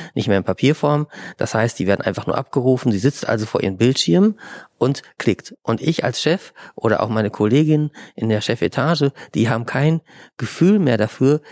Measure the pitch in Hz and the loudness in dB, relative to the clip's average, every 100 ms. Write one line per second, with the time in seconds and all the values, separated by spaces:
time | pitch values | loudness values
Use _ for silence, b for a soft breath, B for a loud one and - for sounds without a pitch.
0 | 165 - 117 98 95 92 127 156 147 147 | -12 -6 0 0 0 0 2 2 0 0
1 | 151 B B B - 113 113 - 92 98 | -2 B B B -4 0 -2 -2 0 0
2 | - 92 - - 139 135 123 127 127 101 | 0 -4 -4 -4 -2 -2 2 2 2 2
3 | 127 - - 113 110 - 110 95 117 135 | 0 -2 -2 -2 0 -2 -2 2 2 2
4 | - 170 208 214 B B B - 127 143 | 2 4 4 0 B B B -4 -2 -2
5 | B - - 95 - - - 113 135 170 | B -6 -2 -2 -4 -14 -6 -4 -2 -2
6 | - 120 151 180 - - B - 113 107 | -2 -2 -2 -2 -4 -20 B -4 0 0
7 | 107 110 104 - 107 131 156 151 151 B | 0 0 -2 0 0 2 2 2 0 B
8 | B - 113 107 - 117 - - 139 160 | B -6 -2 -2 -2 -2 -2 -2 -2 0
9 | 139 - B - 110 117 120 131 151 160 | 0 -2 B -2 0 0 -2 0 2 0
10 | _ B B - 127 - 175 208 151 113 | _ B B -10 -10 0 2 4 2 2
11 | 107 - 131 151 B | 0 0 2 2 B